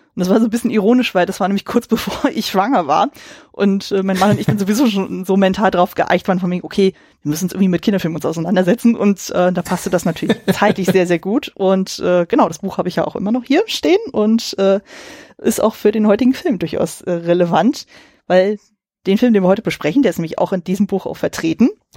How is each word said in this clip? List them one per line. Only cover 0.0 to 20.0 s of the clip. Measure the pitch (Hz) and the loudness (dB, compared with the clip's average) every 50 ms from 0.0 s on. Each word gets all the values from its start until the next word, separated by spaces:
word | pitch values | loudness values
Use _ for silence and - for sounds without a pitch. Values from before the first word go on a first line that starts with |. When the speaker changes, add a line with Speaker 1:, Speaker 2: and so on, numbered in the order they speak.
| _ _ _ | _ _ _
Speaker 1:
Und | - | -6
das | 180 185 | -2 0
war | 196 254 | 0 0
so | 226 | 0
ein | 233 | 0
bisschen | 196 240 - 226 | -2 -2 -4 -2
ironisch, | - 214 190 196 196 254 247 - - | -2 0 2 2 2 2 2 0 0
weil | 185 175 | 0 -2
das | 170 196 - | -2 -2 -4
war | 202 185 | -4 -2
nämlich | 196 202 - | -2 -4 -6
kurz | - - - - - | -4 -4 -4 -2 -2
<laughs> | |
bevor | 220 233 - - - - - 277 | -2 -4 -4 -6 -6 -4 -4 -2
ich | - - - | -2 -4 -6
schwanger | - - 190 190 226 277 208 170 | -2 -2 0 0 2 2 0 2
war. | 135 147 165 190 285 - - - - - - - _ | 2 2 2 0 0 -2 -10 -20 -20 -20 -20 -20 _
Und, | _ - 202 202 190 196 - - | _ -2 0 2 2 0 -2 -2
äh, | 202 196 190 | -4 -2 -2
mein | 190 190 | -2 0
Mann | 190 185 208 | 2 2 2
und | 208 - | 2 2
ich | 208 | 2
dann | - 220 208 | 0 -2 0
sowieso | 196 185 214 214 294 | 0 0 0 2 2
schon | 240 202 196 190 - 185 180 185 | 2 2 0 -4 -4 -6 -8 -2
so | - 190 | 0 2
mental | 196 196 190 190 190 214 190 - | 2 4 2 2 2 0 0 2
drauf | 180 180 175 - | 2 0 0 0
geeicht | - 160 - - 180 - - | -4 -2 0 0 0 0 -2
waren, | 190 180 | -2 -2
von | 180 180 180 | -2 -2 -4
wegen, | 180 - | -4 -6
okay, | - - - 196 190 180 - _ _ _ _ _ | -4 0 2 2 2 0 -2 _ _ _ _ _
wir | 147 | -6
müssen | 147 160 185 | -4 -2 -4
uns | 175 - | -6 -2
irgendwie | 190 196 190 | 0 0 2
mit | 175 165 - | 2 0 0
Kinderfilmen | - 202 190 - 170 165 | 0 0 0 -2 -4 -4
uns | 160 - | -4 -4
auseinandersetzen. | 147 160 165 160 170 208 185 185 175 190 240 - 233 233 | -4 -4 -4 -4 0 0 2 2 2 0 2 2 2 2
Und, | - 196 202 202 - - - | 2 2 0 0 0 -4 -4
äh, | - - 180 180 180 | -2 0 0 0 0
da | 180 175 | -2 -4
passte | - 190 175 - 190 | -4 -6 -4 -2 -2
das | 185 175 - | -2 -2 -2
natürlich | 180 165 - - - 214 - - | -2 -4 -2 -2 -2 -2 -2 -2
Speaker 2:
<laughs> | - 180 | -2 0
Speaker 1:
zeitlich | - - 208 202 - 190 | 2 2 0 0 0 0
sehr, | 175 180 190 180 175 | 0 2 2 2 2
sehr | 175 165 | 0 -2
gut. | - 190 208 269 - - - | -2 -2 -4 -4 -4 -6 -6
Und, | - 196 185 190 190 190 - - - | -2 0 2 2 2 0 -2 -6 -6
äh, | - 175 180 180 175 | -2 0 0 0 0
genau, | - - - 247 | 0 2 2 2
das | 175 170 - | 0 -2 -6
Buch | - 190 - - | -8 -8 -6 -4
habe | 175 180 | -4 -4
ich | - | -4
ja | - 160 - | -4 -4 -4
auch | - | -4
immer | - - 202 226 | -6 -4 -2 -2
noch | 254 240 | -4 -2
hier | - 262 320 453 | 0 0 0 0
stehen | 440 - - - 294 339 415 453 - - | 0 -4 -4 0 2 2 2 0 -2 -2
und, | - 208 214 220 226 - - - | 0 2 2 2 2 0 -4 -4
äh, | - 196 196 196 196 - - - - - - - - - - - - | 0 2 2 2 0 -2 -8 -16 -20 -20 -20 -20 -20 -20 -20 -20 -4
ist | - - 220 - | -2 -2 0 2
auch | - 220 - | 0 0 0
für | - - 214 | 0 0 0
den | 214 226 214 | 2 2 4
heutigen | 214 202 214 254 247 262 | 4 4 4 4 2 2
Film | - - 359 247 180 | 0 -2 -2 -2 -2
durchaus, | 170 156 - - - 165 - - | -2 -4 -2 -4 -4 -4 -6 -8
äh, | - - | -6 -6
relevant, | 180 170 170 170 175 180 180 175 160 156 175 233 285 - - - - - - _ _ _ _ - | -6 -4 0 0 2 2 2 2 2 2 2 2 0 -2 -6 -16 -20 -20 -20 _ _ _ _ 2
weil | 180 185 185 202 214 202 - _ _ _ _ _ _ _ _ | 2 4 4 2 0 -4 -8 _ _ _ _ _ _ _ _
den | 185 196 208 | 0 2 2
Film, | - 247 226 | 4 4 4
den | 202 180 | 4 4
wir | 180 | 4
heute | 190 202 | 2 2
besprechen, | - 180 156 - - 147 156 262 | 0 -4 -6 -4 -4 -2 0 2